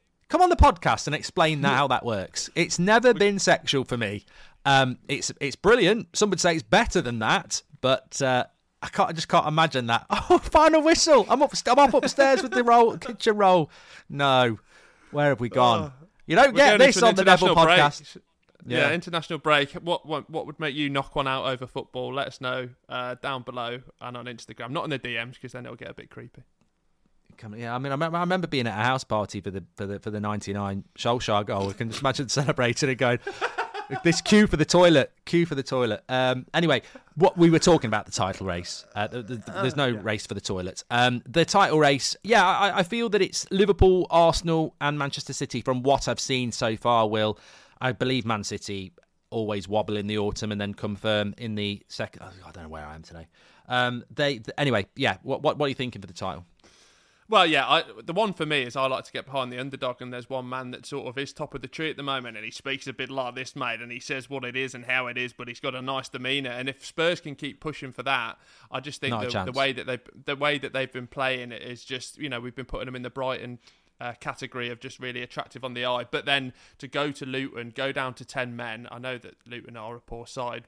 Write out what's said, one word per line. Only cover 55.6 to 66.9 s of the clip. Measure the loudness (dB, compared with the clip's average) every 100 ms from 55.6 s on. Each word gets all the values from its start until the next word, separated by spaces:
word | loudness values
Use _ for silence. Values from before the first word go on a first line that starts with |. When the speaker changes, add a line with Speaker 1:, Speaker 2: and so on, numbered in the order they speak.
| -2
Speaker 1:
are |
you | -4
thinking | -8 -10
for | -16
the |
title? | -10 -10 -10 -14 _ _ _ _ _ _ _ 0
Speaker 2:
Well, | 4 4
yeah, | 4 4
I, | 2 0 -8
the | -6
one | -2 -2
for | -2 -2
me | -2
is | -2 -2
I | -2
like | -2 -6
to |
get | -12
behind | -8 -6 -6
the | -8
underdog, | -10 -8 -8 -8
and | -10
there's | -14 -10
one | -8 -8
man | -10 -10
that | -14 -12
sort | -12 -10
of | -10
is | -10
top | -10 -12 -12
of |
the | -14
tree | -8 -8
at | -8
the |
moment, | -6 -6 -8 -12
and |
he | -14
speaks | -12 -8 -8 -8
a |
bit | -10 -8
like | -6 -6 -8
this, | -12 -8
mate, | -8 -8
and | -10
he | -14
says | -10 -10 -8
what | -10
it | -8 -6
is | -6 -8
and |
how | -6 -4 -4
it | -6
is, | -8
but | -10 -16
he's | -10
got | -8
a | -8
nice | -6 -8 -8
demeanour, | -8 -6 -4 -6
and | -8 -8
if | -10
Spurs | -10